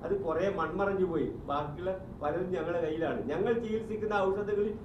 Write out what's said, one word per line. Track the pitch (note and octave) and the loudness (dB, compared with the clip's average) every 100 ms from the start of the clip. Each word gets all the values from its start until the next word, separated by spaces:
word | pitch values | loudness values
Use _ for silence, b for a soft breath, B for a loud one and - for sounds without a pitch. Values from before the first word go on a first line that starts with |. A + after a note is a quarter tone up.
അത് | E3 G3 | 0 0
കുറെ | E3 D#3 G3 E3+ | 2 2 2 2
മൺമറഞ്ഞു | D#3+ F3 G3 F#3+ F3+ | -2 2 2 2 2
പോയി. | E3 A#2 - C#3 | 2 0 -2 -2
ബാക്കിയുള്ള | C#3+ D3+ D3 F#3 F#3+ - - | -2 -2 -4 -4 -4 -8 -4
പലതും | D3 E3+ F#3 | -2 0 0
ഞങ്ങളുടെ | F3+ D#3+ E3+ | -2 0 0
കയ്യിലാണ്. | D#3+ D#3 D#3 A#2+ A#2+ | 0 0 0 0 -2
ഞങ്ങൾ | D#3+ A3+ A#3 | 0 2 2
ചികിത്സിക്കുന്ന | A3+ A3 A3 G#3+ G#3 G#3 F#3+ | 2 -2 -2 -4 0 2 2
ഔഷധങ്ങളിൽ | G3+ G#3 G3+ G#3+ - | 2 0 2 0 -2